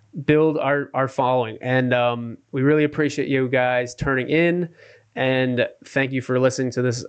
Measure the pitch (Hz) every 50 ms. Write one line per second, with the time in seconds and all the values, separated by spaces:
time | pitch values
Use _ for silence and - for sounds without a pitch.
0 | _ _ - 175 135 - 151 151 156 160 147 - - 135 143 143 139 - - 131
1 | 135 131 - - 131 123 127 127 120 110 110 - - 127 127 131 127 123 123 123
2 | 120 120 120 117 117 117 113 - _ _ - 135 131 143 151 151 151 147 151 -
3 | 151 143 143 - - - 139 135 131 123 127 131 127 127 127 123 123 120 - -
4 | - 143 135 127 123 127 151 160 170 175 170 180 175 165 - - - - - -
5 | _ _ _ - 131 131 131 131 127 127 123 120 117 - - _ - - - 139
6 | 135 127 135 131 120 - 127 127 127 127 123 - 131 127 123 131 123 127 117 123
7 | 127